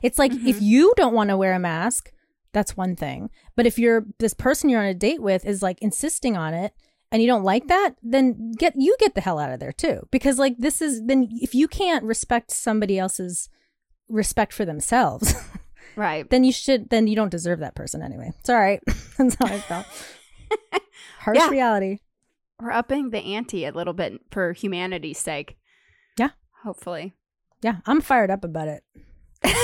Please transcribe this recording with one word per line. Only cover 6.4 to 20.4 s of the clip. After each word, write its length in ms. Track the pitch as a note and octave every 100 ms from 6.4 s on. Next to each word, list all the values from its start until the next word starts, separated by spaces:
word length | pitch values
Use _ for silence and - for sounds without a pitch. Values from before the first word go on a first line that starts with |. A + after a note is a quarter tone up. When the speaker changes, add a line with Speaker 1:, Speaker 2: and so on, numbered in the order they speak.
| D#3+
Speaker 1:
it 180 | E3 G#3 - _ _ _
and 100 | A3
you 60 | A#3
don't 140 | A#3
like 240 | F#3+ A3+ D4
that, 260 | F4+ F#4+ -
then 500 | A#3 C4+ B3+ G#3+ A3+ A3+
get, 160 | E4 C4+
you 200 | C#4+ B4+
get 160 | G#4+
the 60 | -
hell 160 | F#3 D#3
out 120 | C#3
of 80 | B2+
there 120 | C3+
too. 340 | - E4 - -
Because, 280 | C4 C#4 B3+
like, 180 | C4+ A#3+
this 240 | C#4+ -
is, 200 | D#4 A#3 A3+
then 220 | C4+ A#3 A#3
if 140 | -
you 140 | B3 D#4
can't 360 | - F#4 -
respect 460 | - A3+ - A#3 -
somebody 480 | - A#3+ G#3+ G3+ F#3+
else's 500 | F#3 - F3+ F3 - _ _ _ _ _ -
respect 420 | A3 G3+ - G#3
for 120 | - F3+
themselves, 680 | D3+ - B3 F3 A2 G#3+ - - - -
<laughs> 300 | - - -
Speaker 2:
Right. 320 | G3 D#3 -
Speaker 1:
then 160 | B3+
you 80 | C4
should, 380 | - - B3+ G3+
then 160 | A3+ G#3+
you 100 | G#3+
don't 140 | G#3
deserve 300 | E3 E3+ E3
that 140 | D3
person 280 | - - D3+
anyway. 300 | - - A#2+ -
It's 100 | -
all 60 | A#3+
right. 200 | G3 G3+ - -
<laughs> 180 | - -
That's 180 | B3+ -
how 100 | A3
I 120 | G3+
felt. 260 | - F3 - - - - _ -